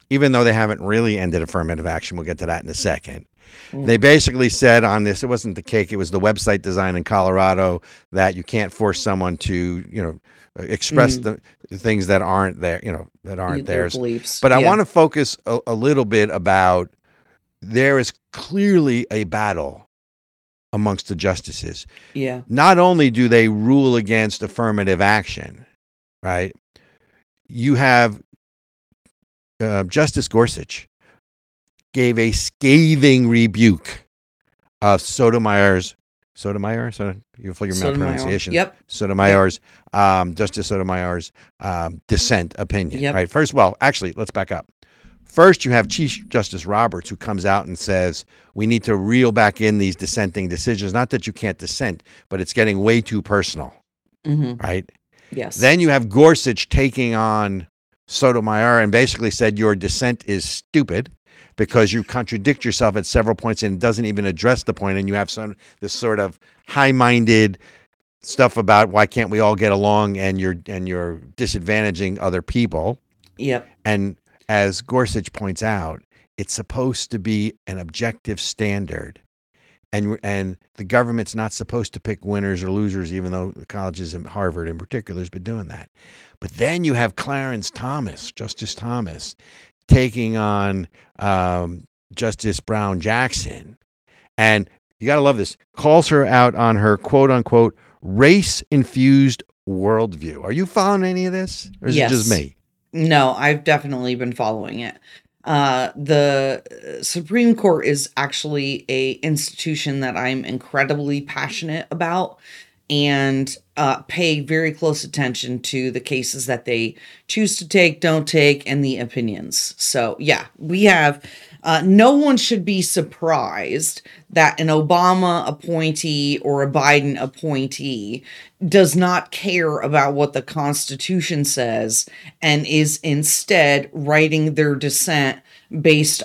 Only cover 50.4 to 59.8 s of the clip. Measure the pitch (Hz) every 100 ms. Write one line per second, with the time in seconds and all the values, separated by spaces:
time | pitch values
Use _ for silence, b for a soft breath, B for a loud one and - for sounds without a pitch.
50.4 | 92 85 - 113 98 98 123 123 101 -
51.4 | 110 90 92 - 123 82 b b b 95
52.4 | 90 - 110 98 104 117 110 107 - 101
53.4 | 90 - 65 _ _ _ _ _ 151 151
54.4 | 135 120 - 92 92 _ _ b b -
55.4 | - - 127 170 165 139 113 113 156 160
56.4 | - 107 - - 135 127 120 113 110 107
57.4 | 104 95 85 _ _ _ _ - 139 120
58.4 | 110 107 117 120 107 110 127 - 117 -
59.4 | 113 104 110 101